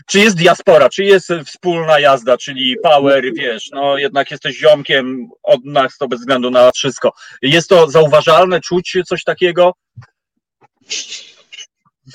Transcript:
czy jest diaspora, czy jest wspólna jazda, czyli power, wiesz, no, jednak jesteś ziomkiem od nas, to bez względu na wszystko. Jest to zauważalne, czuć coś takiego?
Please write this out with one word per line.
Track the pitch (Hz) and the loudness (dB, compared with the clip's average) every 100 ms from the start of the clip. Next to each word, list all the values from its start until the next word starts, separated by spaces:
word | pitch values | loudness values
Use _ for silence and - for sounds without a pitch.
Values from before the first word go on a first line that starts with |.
| - | -4
czy | 196 | 0
jest | 214 170 | 0 2
diaspora, | 170 - - 160 131 | 2 2 4 4 2
czy | - | 0
jest | 196 190 - 170 135 | 0 0 0 -8 -10
wspólna | - 180 170 160 151 | -8 -6 -4 0 2
jazda, | 143 135 117 120 | 2 2 0 -2
czyli | - 131 131 120 | -4 -8 -6 -2
power, | 165 147 139 139 127 | 2 2 4 0 -2
wiesz, | 117 131 110 - | -6 -8 -8 -12
no, | 139 143 139 | -6 -4 -2
jednak | 143 139 135 | -4 -4 -6
jesteś | 147 151 127 | -8 -12 -2
ziomkiem | 151 147 143 143 127 131 117 _ | 2 2 0 -4 -4 -10 -14 _
od | - 139 | -2 -2
nas, | 135 143 131 - | -2 -4 -4 -6
to | 135 | -8
bez | 120 | -8
względu | 120 131 123 | -4 -2 0
na | 127 127 | 2 2
wszystko. | - 139 - 120 - - - | 2 -6 -4 -6 -6 -20 -8
Jest | 135 165 160 | -2 0 4
to | 180 160 | 4 4
zauważalne, | 151 156 147 165 160 185 175 | 4 4 2 4 2 2 -2
czuć | - 175 - 185 175 | -4 -6 -4 -6 -4
coś | 175 | -6
takiego? | - 156 180 170 175 - _ - - _ _ _ _ _ _ _ - - - - - _ _ - - _ _ _ 131 | -6 -2 -2 2 0 0 _ -20 -20 _ _ _ _ _ _ _ -14 -14 -12 -18 -20 _ _ -20 -20 _ _ _ _